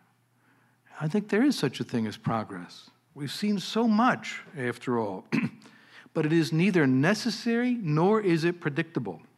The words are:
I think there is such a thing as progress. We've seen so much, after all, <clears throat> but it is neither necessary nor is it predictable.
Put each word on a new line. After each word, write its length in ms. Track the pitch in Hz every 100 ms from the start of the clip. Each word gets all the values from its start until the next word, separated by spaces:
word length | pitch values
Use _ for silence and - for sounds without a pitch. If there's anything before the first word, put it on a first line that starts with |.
| _ _ _ _ _ _ _ _ _ -
I 80 | 156
think 200 | 208 208
there 160 | 202
is 140 | 285 -
such 220 | 139 -
a 40 |
thing 220 | 120 123 110
as 100 | 101
progress. 760 | - 113 107 95 87 - - _ _
We've 160 | - 143
seen 280 | - 208 208
so 280 | - 214 233
much, 560 | 208 185 - - - - 147
after 420 | 123 117 - 120
all, 260 | 104 95 - - - - -
<clears throat> 460 | - _ - -
but 120 | 165 156
it 60 |
is 200 | 165 156
neither 340 | 156 190 180 135
necessary 920 | 131 156 214 240 196 233 233 247 240
nor 400 | 175 151 185 220
is 240 | 202 170
it 160 | 170 175
predictable. 640 | 160 143 165 - 104 80 -